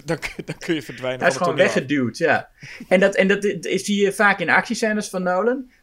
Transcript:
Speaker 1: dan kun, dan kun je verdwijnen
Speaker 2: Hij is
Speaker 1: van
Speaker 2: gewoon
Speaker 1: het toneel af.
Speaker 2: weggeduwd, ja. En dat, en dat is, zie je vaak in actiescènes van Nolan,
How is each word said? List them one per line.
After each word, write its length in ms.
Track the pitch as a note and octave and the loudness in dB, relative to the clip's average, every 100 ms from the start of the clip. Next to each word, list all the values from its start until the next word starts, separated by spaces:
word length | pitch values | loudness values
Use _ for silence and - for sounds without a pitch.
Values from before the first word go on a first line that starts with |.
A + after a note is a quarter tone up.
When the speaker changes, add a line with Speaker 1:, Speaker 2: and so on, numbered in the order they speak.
| D3 | -8
Speaker 1:
dan 140 | E3 | -6
kun, 120 | - - - | -6 -10 -12
dan 120 | D3+ | -10
kun 160 | - | -4
je 80 | D#3+ | -6
verdwijnen 380 | - A#2+ B2+ B2+ | -6 -8 -6 -2
Speaker 2:
Hij 80 | E3 | 0
is 60 | F3 | 0
Speaker 1:
van 100 | F3 | 0
Speaker 2:
gewoon 140 | D#3 | 2
Speaker 1:
het 100 | G3 | 2
toneel 120 | F#3+ | 2
af. 60 | C#3 | 0
Speaker 2:
weggeduwd, 280 | C#3+ A#2+ - | 0 -2 0
ja. 320 | D#3+ G#2+ - _ - - - | 2 2 -2 _ -20 -12 0
En 120 | F#3 | 4
dat, 160 | G3 - | 4 4
en 120 | F#3+ | 2
dat 160 | G3+ | 2
is, 420 | G3+ E3 - F#3 G3+ | 0 -4 -2 -4 0
zie 160 | G3+ | 2
je 80 | G3 | 2
vaak 280 | G3 G#3 F#3+ | 2 2 2
in 100 | E3 | 2
actiescènes 600 | E3+ - A3+ A3 G#3+ G3+ | 2 2 -2 -2 -2 -4
van 140 | F#3+ | -4
Nolan, 480 | F3+ F3+ A3 C4+ B3+ _ | -2 0 0 -2 -6 _